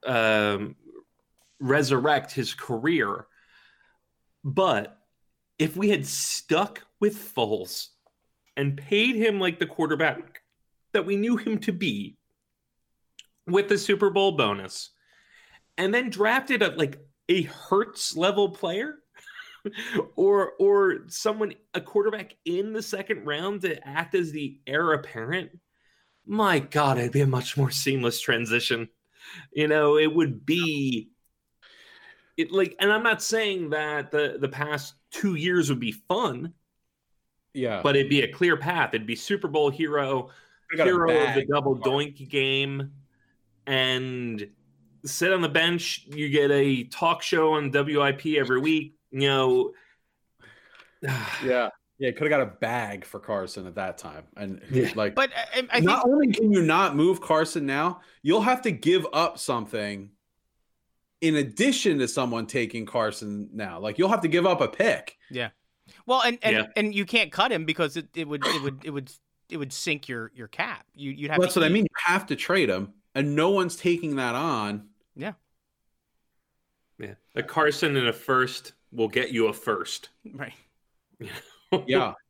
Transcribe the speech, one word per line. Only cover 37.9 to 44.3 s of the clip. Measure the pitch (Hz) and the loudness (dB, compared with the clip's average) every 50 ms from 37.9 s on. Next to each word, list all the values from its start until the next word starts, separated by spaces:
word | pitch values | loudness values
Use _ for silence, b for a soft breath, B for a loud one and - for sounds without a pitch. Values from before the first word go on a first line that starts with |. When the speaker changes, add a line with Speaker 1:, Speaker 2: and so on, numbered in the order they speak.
| 139 | 4
Speaker 1:
it'd | 139 135 139 | 4 4 4
be | 139 143 | 4 2
a | 123 110 | 2 0
clear | - - 180 175 160 | 0 0 2 2 2
path. | 143 135 160 180 165 135 113 - | 2 0 -2 0 0 0 0 0
It'd | 113 110 | -4 -4
be | 107 117 | -4 -8
Super | - - - 202 196 - | -8 -4 -4 -4 -2 -2
Bowl | 165 143 156 151 143 | -2 0 2 2 2
hero, | 135 151 160 151 147 147 139 135 143 165 196 b b b b b b b b b | 2 0 -2 0 0 0 0 0 0 -2 -2 b b b b b b b b b
Speaker 2:
They | 165 | 0
got | 160 156 | 2 4
a | - | 4
Speaker 1:
hero | 185 175 170 165 | 4 4 4 4
of | 165 156 147 127 120 | 4 4 4 4 2
the | 139 | 0
Speaker 2:
bag. | 131 135 | 0 2
Speaker 1:
double | 143 147 135 139 131 | 0 0 2 0 0
doink | 120 107 131 131 143 147 147 143 - 135 127 | 0 0 0 0 0 -2 -4 -8 -16 -14 -4
game, | 143 139 135 135 135 135 139 139 139 139 139 139 - - - _ _ _ _ _ _ _ _ _ _ _ _ | -2 0 0 2 0 0 -2 -2 -4 -6 -8 -8 -12 -18 -20 _ _ _ _ _ _ _ _ _ _ _ _
and | - 135 131 131 131 127 127 131 131 127 123 123 120 | 0 2 2 2 2 0 -2 -2 -4 -6 -6 -6 -6